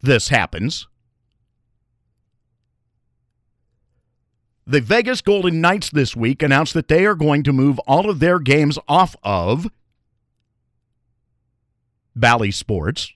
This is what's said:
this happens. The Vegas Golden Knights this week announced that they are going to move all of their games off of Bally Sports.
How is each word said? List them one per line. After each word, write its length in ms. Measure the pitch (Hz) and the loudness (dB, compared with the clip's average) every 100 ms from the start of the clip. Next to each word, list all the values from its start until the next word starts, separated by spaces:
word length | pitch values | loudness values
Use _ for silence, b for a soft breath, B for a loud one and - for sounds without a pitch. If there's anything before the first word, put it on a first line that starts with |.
this 280 | 127 143 - | 4 2 2
happens. 580 | 123 92 85 113 - - _ _ _ _ _ _ _ _ _ _ _ _ _ _ _ _ _ _ _ _ _ _ _ _ _ _ _ _ _ _ _ _ _ _ _ _ _ - | -2 -2 -4 -6 -6 -14 _ _ _ _ _ _ _ _ _ _ _ _ _ _ _ _ _ _ _ _ _ _ _ _ _ _ _ _ _ _ _ _ _ _ _ _ _ -2
The 140 | 143 | -2
Vegas 400 | 110 220 226 247 | 2 0 0 -4
Golden 400 | - 202 180 160 | 0 0 0 0
Knights 300 | 170 202 - | 0 0 -2
this 260 | 147 127 117 | -2 -2 -2
week 260 | 113 135 | -2 0
announced 300 | 147 139 165 | 2 2 0
that 160 | 165 - | -4 0
they 160 | 156 | 2
are 100 | 196 | 2
going 280 | 185 151 147 | 0 0 0
to 100 | 139 | 0
move 260 | 135 139 131 | 2 2 0
all 280 | - 143 208 | 0 0 0
of 120 | 170 | 0
their 180 | 156 180 | 0 0
games 400 | 131 143 147 143 - | 2 2 2 -2 0
off 260 | 156 185 - | 2 2 -2
of 440 | 101 95 87 120 202 _ _ _ _ _ _ _ _ _ _ _ _ _ _ _ _ _ _ _ _ _ _ _ _ - | -4 -2 -2 -2 -4 _ _ _ _ _ _ _ _ _ _ _ _ _ _ _ _ _ _ _ _ _ _ _ _ 0
Bally 340 | 117 120 104 | 2 2 0
Sports. 640 | 98 - 101 78 151 - | -4 -6 -4 -4 -6 -10